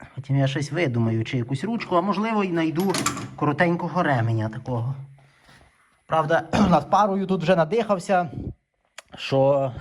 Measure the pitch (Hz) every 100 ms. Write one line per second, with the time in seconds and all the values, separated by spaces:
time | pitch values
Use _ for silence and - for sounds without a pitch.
0 | - - - 139 135 139 143 156 156 117
1 | 113 113 113 131 117 139 196 233 - 180
2 | 190 185 226 214 190 170 160 151 196 170
3 | - - - - 147 147 175 170 170 170
4 | 165 131 113 110 110 117 - 120 117 139
5 | - - _ _ _ - _ _ _ _
6 | - 160 151 165 - - 202 170 147 196
7 | 208 196 190 185 156 185 156 220 214 196
8 | 170 185 170 127 104 - _ _ _ -
9 | - - - 135 135 139 135 117